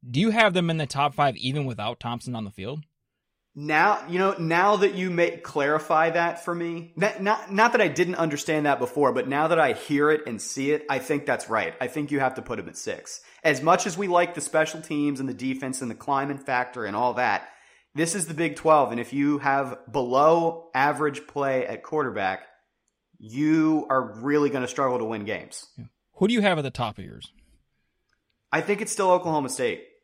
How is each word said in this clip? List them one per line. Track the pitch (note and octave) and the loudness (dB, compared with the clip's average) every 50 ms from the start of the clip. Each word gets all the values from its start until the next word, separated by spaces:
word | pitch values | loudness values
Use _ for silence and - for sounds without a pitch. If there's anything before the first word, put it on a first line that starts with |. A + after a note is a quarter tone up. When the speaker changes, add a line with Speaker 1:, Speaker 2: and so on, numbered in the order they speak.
| - B2 | -14 -4
Speaker 1:
Do | A#2+ C3+ | 0 0
you | F#3+ A3+ | 2 2
have | G#3 A#3 A3+ G#3 F3 | 4 4 4 4 4
them | F#3 F3 E3 | 2 0 0
in | E3 | 0
the | D#3+ D3+ | -2 -2
top | C3 - C#3 C#3+ D3 C#3 | -4 -2 0 -2 0 2
five | - D3 C#3 A#2+ | 2 2 2 2
even | - - B2+ C3+ D3+ C#3+ | -2 -4 -4 -4 -2 -4
without | C3 A#2+ G#2 G#2 A2 A#2+ _ | -4 -6 -6 -6 -6 -6 _
Thompson | - A#2+ A#2 A#2 - - B2 | -6 -8 -8 -6 -8 -8 -8
on | A2+ A2 | -8 -8
the | G2+ | -10
field? | G2 - F#2+ G#2+ C#3 D3+ D3 _ _ _ _ _ _ _ _ _ _ _ _ _ _ D3 | -10 -10 -10 -10 -10 -10 -12 _ _ _ _ _ _ _ _ _ _ _ _ _ _ -14
Speaker 2:
Now, | D3 D3+ D#3 D3+ E3+ G3+ F#3 - - | -6 0 2 4 6 6 4 2 -2
you | D3 E3+ F3 | -4 0 2
know, | F#3+ G3 G3 F3+ | 2 2 2 0
now | E3 D#3+ E3 E3+ F#3 G#3 G#3 | 0 0 2 4 6 6 4
that | G3 G3 G3 F#3+ | 6 4 2 2
you | F#3 F#3 F#3 | 0 -4 -2
may | F3 E3+ F3 E3 E3+ - | 2 2 2 2 0 -4
clarify | - - - D3+ C#3+ C#3+ D3+ D#3 D3+ - D#3+ D#3 D#3+ E3 | -12 -6 -2 0 2 2 2 0 2 2 2 4 4 4
that | E3 F3 E3+ E3+ E3+ E3+ - | 2 2 0 0 -2 -4 -6
for | - F3 | -6 -6
me, | E3+ E3+ E3+ E3+ E3+ E3 E3 _ - | -4 -4 -6 -6 -8 -10 -14 _ -2
that, | F3+ G#3+ - - F#3+ | -2 -2 -2 -2 0
not, | G3+ G#3+ A3 - - | 0 0 0 -2 -4
not | G3 F#3+ A3 A#3+ A#3 | 2 4 4 4 6
that | A#3 | 4
I | G#3+ E3+ | 2 2
didn't | C#3 B2+ F3+ E3+ F3+ | 2 0 0 0 2
understand | E3+ E3 D#3+ C#3+ C#3+ - - D#3+ D3+ D3 | -2 0 -2 -2 -4 -2 0 0 0 2
that | D3 C#3 B2+ | 2 2 2
before, | B2+ A#2+ - D3 D3 C3 A#2+ | 0 -4 0 2 2 4 4
but | B2 - C3 | 2 -2 0
now | C#3 C#3+ D#3 D#3+ | 0 0 2 2
that | E3+ E3 | 4 4
I | D#3 C3+ A2+ | 4 2 2
hear | - - - D3 C#3+ D3 D3+ | -2 -4 -2 0 2 4 4
it | D#3 D3+ D3+ | 4 2 0
and | C3+ A#2 G#2 - | -4 -8 -8 -8
see | - - - C3+ C#3 D3+ | -10 -6 -4 0 0 0
it, | D3+ D3+ - | 0 0 -2
I | C#3 C3+ | -4 -4
think | B2+ - D#3 C#3+ C#3+ | -2 -2 -2 -2 0
that's | C#3+ B2+ A#2+ - - | 0 -2 -2 -2 -2
right. | A2+ A2 G2 E2+ - - | 0 0 0 -2 -4 -6
I | C3 | -8
think | A#2+ - D#3 D3 B2 | -6 -4 -6 -6 -2
you | C#3+ C#3 | -2 0
have | C3+ C3 B2+ | 0 0 -2
to | - G#2+ | -4 -8
put | - A#2+ G#2+ | -8 -8 -8
him | F#2+ E2 | -8 -10
at | D#2+ | -12
six. | - - - F#2+ D#2 - - - - _ - - _ _ | -12 -8 -8 -8 -8 -10 -16 -16 -18 _ -20 -20 _ _
As | E3 D3 B2+ C3+ | 0 0 2 4
much | D#3+ F3+ F#3 - | 2 4 4 2
as | G#3+ E3+ | -4 -4
we | E3+ G3+ F#3+ | -4 -4 0
like | F3 F3 F3 F3 F3 | 2 2 2 2 -2
the | D#3 C#3 | -8 -10
special | - - D#3 D#3 D#3 - - - | -2 0 0 0 0 -4 -12 -10
teams | - D#3+ D3 D3 D3 C#3+ C3 | -8 -4 -2 -2 -2 -2 -4
and | C3+ C3+ | -6 -8
the | A#2+ | -8
defense | G2+ B2 C3 C3 C3 C3+ C3 C3 - | -6 -6 -6 -6 -4 -6 -8 -8 -8
and | C3+ A#2+ | -8 -8
the | A2 | -10
climbing | A2+ - - C#3 C3+ C#3 C#3+ C#3+ | -10 -4 -2 -2 -2 -2 -4 -6
factor | C#3 C3+ - C3+ B2 B2 B2 - B2 A2+ | -8 -6 -4 -2 -2 -2 -4 -6 -8 -8
and | G2+ G2 | -6 -2
all | G#2 A#2+ B2 A#2+ | 0 0 0 0
that, | A2+ B2 A#2 G2+ F#2 - - - _ _ _ _ _ _ _ _ | 2 0 0 0 -2 -4 -8 -20 _ _ _ _ _ _ _ _
this | C#3 D#3+ D#3+ E3 | -4 -2 -2 -2
is | G3+ - | -4 -4
the | - E3 | -6 -4
Big | D3 E3+ E3 - | -2 -2 -4 -4
Twelve, | - - D#3+ D#3 D3+ C#3 - | -2 4 6 6 6 6 2
and | A#2 A#2 | 0 -6
if | A#2 - C3 | -6 -6 -2
you | C#3 C#3 C#3+ D3 C#3 | 0 2 2 0 0
have | B2+ C#3+ C#3 C#3 C#3 B2+ B2 - - - | 0 0 0 0 0 -4 -8 -12 -14 -6
below | A2 D3 B2+ B2 B2 C3 C#3+ D#3 E3 E3+ E3 E3 E3 - - - _ | -4 -2 -2 2 2 4 6 6 6 6 4 0 -2 -4 -12 -6 _
average | C3 C3+ D3 D3+ C3 D3+ D3+ C#3 - - | 2 2 2 2 2 0 -2 -2 -4 -14
play | - - D3 C#3 C#3 C3 C3 B2 | -10 -6 -4 -2 0 0 0 -2
at | - A2 - - | -2 -6 -10 -10
quarterback, | - - D#3 D3 B2+ G2+ G#2 G2 F#2+ F#2+ F#2 - - _ _ _ _ _ _ _ _ _ _ _ _ _ _ | -6 -2 -2 -2 -2 -2 -2 -2 -2 -2 -2 -8 -18 _ _ _ _ _ _ _ _ _ _ _ _ _ _
you | A2+ A2 A2 C3 D3+ D3+ D#3 D#3+ D#3 D#3 D#3+ D3+ - - | -20 -12 -4 0 2 4 4 4 4 4 2 2 2 2
are | C3+ C3 B2 A2+ G#2 A2 | 0 0 0 -2 -8 -8
really | A#2 C#3 C#3+ D3+ D3 C#3 | -2 2 2 4 4 4
gonna | A#2 C3+ B2+ B2 | 2 0 -4 -2
struggle | - D3 C#3 C3 B2 B2 | -2 0 0 0 0 0
to | A#2 | -2
win | A2 A2+ G#2+ G#2 | -2 -4 -6 -4
games. | G2+ G#2 F2 D#2 - - - - - _ - | -6 -6 -6 -8 -12 -16 -18 -18 -18 _ -20
Speaker 1:
Yeah. | A#2 - _ _ _ _ _ | -20 -20 _ _ _ _ _
Who | - F#3+ G#3 | 0 0 2
do | A#3+ | 2
you | A#3+ G3+ | 2 2
have | G3+ F#3 D#3 | 2 2 2
at | C#3+ | -2
the | C3+ | -6
top | B2+ - B2 A2 G#2 - | -4 -4 -6 -6 -6 -10
of | F#2+ | -14
yours? | F#2 G#1+ G#1+ - - _ _ _ _ _ _ _ _ _ _ _ _ _ _ _ _ _ _ _ _ _ _ _ _ - | -16 -16 -18 -20 -20 _ _ _ _ _ _ _ _ _ _ _ _ _ _ _ _ _ _ _ _ _ _ _ _ -2
Speaker 2:
I | D#3 | -2
think | D#3+ E3 G#3 G3+ A3 | 0 0 -2 -2 -2
it's | G#3 - | -8 -4
still | - G3 F#3 | 0 4 4
Oklahoma | F3+ F3+ F3+ E3+ D#3 D3+ C#3 B2+ | 4 4 4 0 0 0 -2 -2
State. | B2+ - C3 A#2+ F#2 - - - _ _ | -4 -2 -2 -2 -2 -4 -8 -20 _ _